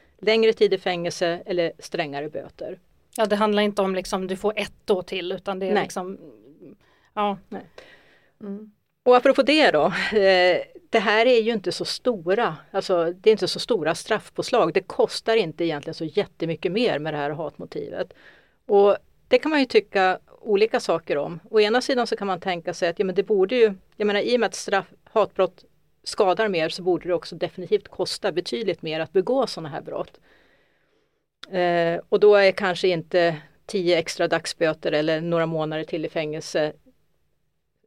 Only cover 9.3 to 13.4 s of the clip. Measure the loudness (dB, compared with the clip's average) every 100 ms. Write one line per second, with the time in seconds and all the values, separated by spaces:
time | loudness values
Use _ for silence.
9.3 | 4 4 4 4 4 2 0 -2 2 4
10.3 | 6 4 2 -2 -16 -2 0 2 2 4
11.3 | 4 2 -2 -4 -6 -6 -6 -4 -4 -2
12.3 | 0 -2 -6 -8 -6 0 0 0 2 4
13.3 | 4